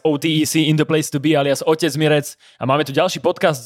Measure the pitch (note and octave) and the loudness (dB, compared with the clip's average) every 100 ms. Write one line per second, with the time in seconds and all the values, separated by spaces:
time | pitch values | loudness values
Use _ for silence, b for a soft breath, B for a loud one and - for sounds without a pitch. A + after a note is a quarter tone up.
0 | D#3 C#3+ E3 D#3 D3 D#3+ D3+ D#3 D3 D#3 | -2 0 0 0 0 0 2 2 2 0
1 | D3+ D3 D3 D3+ C#3 C3+ - D#3+ E3 C#3+ | -2 -4 0 0 2 0 0 0 0 0
2 | D#3 D3+ C#3+ - b b B2+ C#3+ C#3+ C#3 | 2 2 0 -12 b b 0 0 0 0
3 | D#3+ D3+ E3 - F#3 C3+ | 0 0 -2 0 0 0